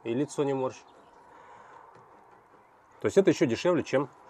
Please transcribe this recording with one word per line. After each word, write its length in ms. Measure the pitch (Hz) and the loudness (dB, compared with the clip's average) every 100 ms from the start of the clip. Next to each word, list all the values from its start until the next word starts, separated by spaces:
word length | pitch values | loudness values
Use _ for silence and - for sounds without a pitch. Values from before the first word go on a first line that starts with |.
И 100 | 117 | -4
лицо 300 | 117 147 - | -4 -2 -2
не 100 | 139 | -2
морщи. 280 | 135 131 - - - - - - - - - - - - - - - - - _ - _ _ _ - | -2 -4 -8 -20 -20 -20 -20 -20 -20 -20 -20 -20 -20 -20 -20 -20 -20 -20 -20 _ -20 _ _ _ -6
То 60 | 110 | 0
есть 120 | 196 | 4
это 120 | 190 | 4
еще 160 | 147 147 | 2 0
дешевле, 380 | 110 175 165 | 0 0 0
чем 260 | - 135 143 - - | 0 -2 -2 -10 -20